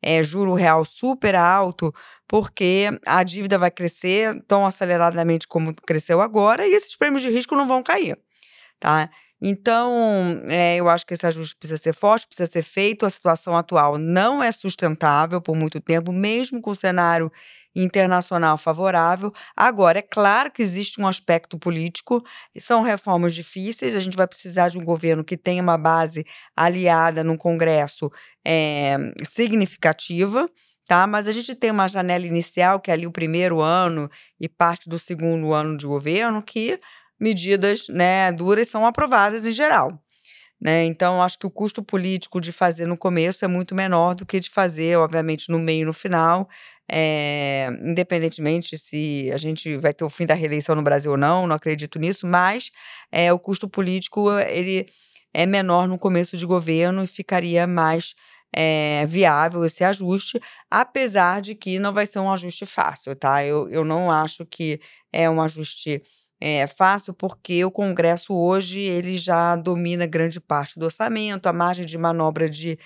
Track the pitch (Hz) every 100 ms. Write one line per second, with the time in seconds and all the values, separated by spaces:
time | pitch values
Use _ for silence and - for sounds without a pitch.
0 | - 160 151 180 196 180 175 160 156 -
1 | 254 262 214 190 170 190 190 175 165 -
2 | - - _ 214 202 - 180 185 202 -
3 | - 165 185 180 196 196 175 175 175 -
4 | 185 196 220 - - 196 196 190 185 175
5 | 170 170 165 165 - 170 160 156 - 156
6 | - 175 220 214 202 233 392 403 - -
7 | 294 277 254 233 247 285 269 254 247 403
8 | 302 - _ _ - _ _ _ - 156
9 | 156 - _ _ 190 196 220 233 240 240
10 | 226 202 180 170 76 165 175 175 175 170
11 | - 170 175 160 160 - 156 156 165 160
12 | 208 226 - - 175 175 156 - 202 214
13 | 202 - 180 165 - 170 170 170 147 147
14 | 160 180 214 285 247 - 196 - 170 156
15 | 156 143 160 180 170 160 156 156 - 165
16 | 170 180 202 233 254 247 220 202 190 180
17 | 170 170 160 - - - _ 180 185 196
18 | 185 180 175 175 160 156 - 156 190 175
19 | 165 185 208 - - - 226 214 180 180
20 | 202 - 202 214 285 - 214 180 202 -
21 | 196 185 - 170 - 160 175 165 165 -
22 | - 240 240 - - - - 233 226 202
23 | - 180 175 165 160 190 190 226 262 214
24 | 185 185 180 - 185 175 175 175 165 170
25 | 165 156 156 175 - 180 180 165 156 165
26 | 160 165 156 - - - 170 180 180 165
27 | 165 160 165 160 175 165 160 156 143 -
28 | 147 - - _ - 160 151 147 143 139
29 | - - 151 - 233 220 185 - 165 156
30 | - 170 196 233 339 - _ _ _ 175
31 | 196 208 208 220 240 254 226 214 190 196
32 | 180 180 180 170 170 - 180 190 190 165
33 | 170 170 165 165 180 165 156 175 180 160
34 | 143 - - _ 165 - 170 175 - 165
35 | - 170 165 165 156 151 151 151 143 143
36 | 143 180 233 214 214 226 226 370 - -
37 | _ _ 220 202 180 196 202 202 - 175
38 | 180 190 185 170 175 214 233 220 226 233
39 | 294 247 202 226 220 226 302 208 131 156
40 | _ _ _ - _ _ - 165 165 165
41 | 180 180 180 - 196 - 208 - 202 196
42 | 180 190 - 180 170 170 180 165 170 175
43 | 190 175 165 190 190 180 180 190 190 175
44 | 175 180 190 190 175 - 185 156 165 170
45 | 160 165 160 156 - 165 165 160 156 160
46 | 196 175 165 175 190 - - _ _ 160
47 | 156 151 147 147 143 135 131 120 151 170
48 | 180 175 165 160 151 165 170 160 - 151
49 | 151 143 131 135 156 156 160 143 160 143
50 | 156 - 165 160 156 151 143 156 147 143
51 | 147 139 147 180 180 151 156 151 147 165
52 | 165 190 175 175 180 226 - - - -
53 | - - 175 180 - 196 196 190 185 185
54 | 185 - 202 202 202 170 180 190 190 -
55 | - - _ - 175 196 185 175 185 185
56 | 196 175 170 180 175 180 165 160 175 190
57 | 185 - 190 185 175 170 175 175 160 165
58 | - - _ _ _ - 160 156 151 147
59 | 151 170 180 147 165 175 165 - 185 202
60 | 185 196 - 233 - - _ 208 - 269
61 | 254 196 180 196 202 208 190 185 202 202
62 | 202 196 190 190 175 - 202 - - 147
63 | - 139 135 143 143 151 104 143 156 160
64 | 180 156 156 - 170 - 160 151 - -
65 | _ - 165 160 160 156 151 - 156 143
66 | - _ _ _ 151 147 139 - 190 202
67 | - 180 190 - - 175 185 185 202 180
68 | 165 170 - 190 170 190 180 190 196 175
69 | 180 185 175 170 170 170 165 175 175 175
70 | 170 165 165 165 - 147 143 - 160 -
71 | 226 220 214 196 185 170 175 180 170 165
72 | 170 165 156 156 160 151 165 160